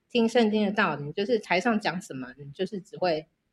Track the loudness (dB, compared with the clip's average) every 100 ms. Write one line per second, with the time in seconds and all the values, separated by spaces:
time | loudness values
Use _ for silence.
0 | _ 2 2 4 4 4 2 2 0 0
1 | -6 -4 0 0 2 0 2 0 0 -4
2 | -6 -10 -12 -14 -14 -8 -6 -6 -12 -4
3 | -2 -2 -4 _ _